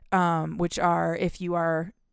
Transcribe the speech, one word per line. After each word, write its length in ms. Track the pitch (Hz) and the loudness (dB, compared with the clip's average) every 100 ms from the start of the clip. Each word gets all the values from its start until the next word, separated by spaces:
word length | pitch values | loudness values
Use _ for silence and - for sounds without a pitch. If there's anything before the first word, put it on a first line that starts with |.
| - | -2
um, 460 | 185 175 165 160 156 | 2 2 2 -2 -2
which 200 | 175 - | -2 0
are, 380 | 175 170 170 170 | 2 2 0 0
if 240 | 175 - | -2 -4
you 140 | 175 | -4
are 380 | 170 165 160 170 - _ | 0 0 0 -2 -10 _